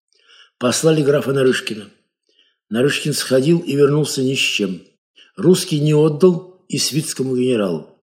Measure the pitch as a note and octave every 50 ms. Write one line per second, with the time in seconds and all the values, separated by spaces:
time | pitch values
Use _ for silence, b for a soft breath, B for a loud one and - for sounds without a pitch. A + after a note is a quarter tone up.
0 | _ b b b b b b b b b b _ A#2+ B2 A2+ - D3+ D#3+ D#3+ D#3
1 | C#3+ C3+ C#3+ C#3+ A#2 B2+ C#3 C#3 C3 C3 A#2 - - - A2 G#2+ G2+ - - _
2 | _ _ _ _ _ _ _ _ _ _ _ _ _ _ G#2 A#2 B2+ C#3+ C#3 -
3 | - D#3 C3+ - - - B2+ C3 C3 D#3 E3+ E3+ - - C#3 C#3+ C#3+ C#3 D3 D3+
4 | D3 C3 - C#3 C3 C3 C#3 C3 - - - - G2+ F#2 F#2 E2 - _ _ _
5 | _ _ b b b b b - G2 E3 F#3 - - - D#3+ D3 D3 D3+ D3+ D3
6 | D3+ D#3+ D3+ D3 F#3+ F#3 F3 D#3+ - - - _ _ - - C#3 - - B2 D#3
7 | D#3 - - - C3 C3 B2+ B2 B2 B2+ B2+ A2 G2+ F#2 E2+ D#2 C#2+ - _ _
8 | _ _ _